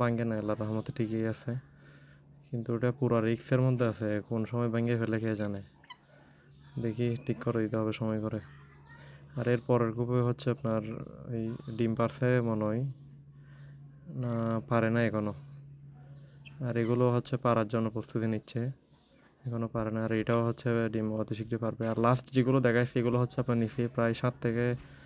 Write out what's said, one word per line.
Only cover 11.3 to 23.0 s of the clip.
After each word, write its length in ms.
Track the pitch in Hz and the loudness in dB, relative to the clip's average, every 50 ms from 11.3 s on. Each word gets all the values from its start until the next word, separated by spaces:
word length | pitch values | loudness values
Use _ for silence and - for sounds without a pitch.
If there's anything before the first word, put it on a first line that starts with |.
| 120 | -4
এই 80 | 113 113 113 120 - - 135 113 | -4 -4 -4 -6 -8 -10 -8 -2
ডিম 140 | 107 117 113 113 123 | 0 0 2 2 2
পারছে 280 | 117 113 - - 127 123 127 123 117 113 | 0 0 0 0 2 2 4 4 2 2
মনে 140 | 110 107 107 | 0 0 0
হয়, 140 | 107 110 120 139 139 131 - - - - - - - - - - - - - - - - - - - - - - - 143 131 | 0 0 -2 -2 -4 -6 -10 -16 -20 -20 -20 -20 -20 -20 -20 -20 -20 -20 -20 -20 -20 -20 -20 -20 -20 -20 -20 -16 -12 -8 -6
না 120 | 123 120 117 117 113 113 113 110 - - | -4 -2 -2 0 0 0 0 -2 0 2
পারে 200 | 120 117 113 110 113 | 2 2 4 4 4
না 40 | 117 117 107 | 4 2 2
এখনও। 240 | 104 107 104 104 - - - - - - - - - - - - - - - - - - - - - - - - - - 135 | 2 0 -2 -2 -4 -8 -12 -18 -18 -18 -18 -20 -20 -20 -20 -20 -20 -20 -20 -20 -20 -20 -20 -20 -20 -20 -20 -18 -12 -6 -4
আর 60 | 120 110 120 | -2 0 0
এগুলো 240 | 113 113 123 123 123 123 120 | 2 2 4 4 4 4 4
হচ্ছে 200 | 120 - - 131 120 - | 2 0 -2 -4 0 2
পারার 220 | 123 117 113 110 104 120 | 4 4 4 2 0 0
জন্য 140 | 113 113 110 113 | 0 0 0 -2
প্রস্তুতি 320 | 110 - - - 113 110 110 110 | -6 -6 -4 -4 -2 -2 0 -2
নিচ্ছে, 280 | 107 - - - 117 117 131 135 - _ _ _ - _ _ _ _ _ - _ _ - | -2 -4 -6 -6 -4 -4 -4 -6 -10 _ _ _ -20 _ _ _ _ _ -20 _ _ -8
এখনও 220 | 123 117 117 117 110 - | -6 -4 -4 -4 -4 -2
পারে 160 | 117 110 110 110 | -2 -2 -2 -2
না। 40 | 110 113 | -2 0
আর 60 | 113 113 110 | 0 0 0
এটাও 200 | 110 120 117 117 117 | 2 2 2 2 2
হচ্ছে 200 | 117 117 - - 120 117 117 113 110 110 | 0 -2 -2 0 0 0 2 0 0 0
ডিম 140 | 110 110 107 110 110 | -2 -2 -2 -2 -2
অতি 140 | 107 - 110 107 | -4 -4 -4 -6
শীঘ্রই 200 | 110 113 117 107 117 | -4 -4 -4 -2 -2
পারবে। 180 | 110 110 - 113 113 | -2 -2 -2 -2 -2
আর 60 | 110 113 117 | 0 4 4
লাস্ট 200 | 120 127 127 - - 131 | 4 4 4 2 0 2
যেগুলো 220 | 131 120 127 131 139 127 | 2 4 6 4 4 6
দেখাইছি 280 | 120 113 120 123 123 - 127 | 6 4 4 2 2 2 0